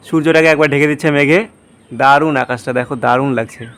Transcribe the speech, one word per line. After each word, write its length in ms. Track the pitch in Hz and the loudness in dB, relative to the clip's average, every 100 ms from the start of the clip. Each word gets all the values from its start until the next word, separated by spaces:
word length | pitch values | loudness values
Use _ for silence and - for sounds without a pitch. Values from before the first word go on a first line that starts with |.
| - | -4
সূর্যটাকে 400 | 160 156 160 160 | -2 2 2 2
একবার 160 | 151 151 | 2 2
ঢেকে 140 | 143 147 | 2 0
দিচ্ছে 180 | 147 160 143 | 0 -2 0
মেঘে, 240 | 139 170 220 _ _ _ _ | 2 0 0 _ _ _ _
দারুণ 440 | 117 135 143 156 143 | -2 2 4 2 -2
আকাশটা 260 | 127 123 - 127 | -4 -6 -4 -6
দেখো, 160 | 123 135 120 | -6 -4 0
দারুণ 240 | 123 139 120 | 0 0 -4
লাগছে। 240 | 113 - 117 | -6 -12 -20